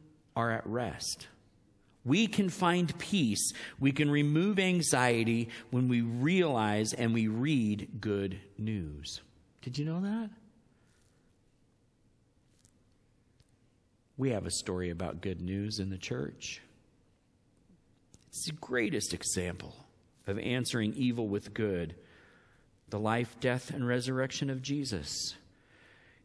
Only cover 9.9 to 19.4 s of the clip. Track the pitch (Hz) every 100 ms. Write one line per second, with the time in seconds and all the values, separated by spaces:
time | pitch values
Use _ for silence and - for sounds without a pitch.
9.9 | 170 196 220 214 - - _ _ _ _
10.9 | _ _ _ _ _ _ _ _ _ _
11.9 | _ _ _ _ _ _ _ _ _ _
12.9 | _ _ _ _ _ _ _ _ _ _
13.9 | _ _ - 131 107 87 - - 90 90
14.9 | 85 87 87 98 87 90 98 107 107 95
15.9 | 92 - 123 - - - - - _ _
16.9 | _ _ _ _ _ _ _ _ - _
17.9 | _ _ - - - - 151 - 123 104
18.9 | 104 - - - 95